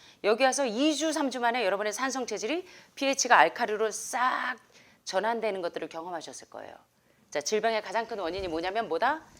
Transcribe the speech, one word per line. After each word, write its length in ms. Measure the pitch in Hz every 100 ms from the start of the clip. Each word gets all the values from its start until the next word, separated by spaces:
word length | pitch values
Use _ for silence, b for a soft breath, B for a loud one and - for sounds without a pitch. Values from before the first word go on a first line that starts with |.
| B B
여기 200 | 196 226
와서 220 | 262 262 269
이 300 | 214 302 277
주, 160 | 320
삼 180 | 311 277
주 100 | 247
만에 260 | 240 247 196
여러분의 260 | 196 214
산성 360 | 202 262 262 226
체질이 400 | 202 208 330 370 B B -
피에이치가 420 | 269 262 247 208
알칼리로 540 | 160 - 233 208 220
싹 680 | 202 - 247 254 240 240 240 _ b b b -
전환되는 560 | 190 214 233 214 190
것들을 280 | 170 165 160
경험하셨을 600 | 165 170 170 147 123 -
거예요. 240 | 107 104 - _ _ b b b
자, 120 | 196
질병의 400 | - 214 226 214
가장 240 | 208 208 226
큰 120 | 214
원인이 280 | 165 185 185
뭐냐면 400 | 160 180 208 214
뭐다? 340 | 160 240 311 - -